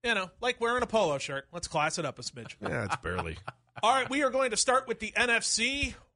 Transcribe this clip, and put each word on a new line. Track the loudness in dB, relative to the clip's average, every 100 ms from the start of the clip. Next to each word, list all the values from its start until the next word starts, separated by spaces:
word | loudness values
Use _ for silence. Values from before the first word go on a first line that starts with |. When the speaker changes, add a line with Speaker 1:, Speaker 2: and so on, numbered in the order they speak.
Speaker 1:
You | 2
know, | 0 -2 -2
like | -2 0
wearing | 0 2
a | 2
polo | 4 4 2
shirt. | -2 -6 -8
Let's | -10 -2
class | 0 2 0
it |
up | -4 -6
a |
smidge. | -12 -12 -16 -8
Speaker 2:
Yeah, | -4 -2 -2
it's | -4
barely. | -2 -4 -4 -8 -12 -16
<laughs> | _ 0
Speaker 1:
All | 2
right, | 2 2
we | 0
are | 2
going | 2 0
to | 2
start | 2 2 0
with | -6
the | -4 0
N | 2
F | 2
C. | 0 0 0 0 -4 -6 -20